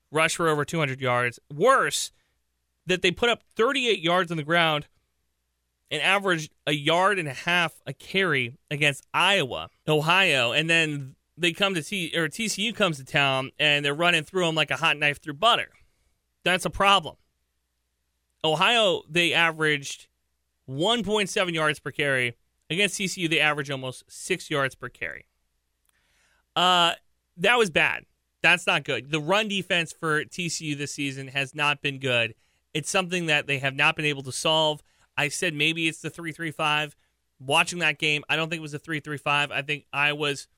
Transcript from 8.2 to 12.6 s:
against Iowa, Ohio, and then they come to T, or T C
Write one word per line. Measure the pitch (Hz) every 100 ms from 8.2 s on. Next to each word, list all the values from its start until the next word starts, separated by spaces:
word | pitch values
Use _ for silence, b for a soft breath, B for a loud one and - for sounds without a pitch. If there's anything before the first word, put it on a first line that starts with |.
| 190 139 120 131 _
against | 143 147 139 -
Iowa, | 143 175 196 135 87 80 _ -
Ohio, | 156 156 180 190 139 120
and | 123 160
then | 165 160 143 135 - _ -
they | 170
come | 165 196 185
to |
T, | 147 202 165 165
or | 160
T | - 220
C | -